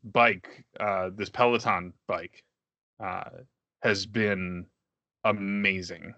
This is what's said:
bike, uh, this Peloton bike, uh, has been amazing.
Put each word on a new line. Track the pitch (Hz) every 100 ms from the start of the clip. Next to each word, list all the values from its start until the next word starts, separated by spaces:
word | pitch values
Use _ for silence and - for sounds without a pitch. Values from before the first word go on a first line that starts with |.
bike, | 110 120 120 92 - - - -
uh, | 104 95 92
this | 101 101
Peloton | - 120 117 117 92 90 - -
bike, | 87 - - _ _ _ _ _ _
uh, | 98 92 - - 131 _ _ _
has | 117 98
been | 95 110 104 98 90 90 92 _ _ _ _ _
amazing. | 110 104 98 101 101 95 87 85 82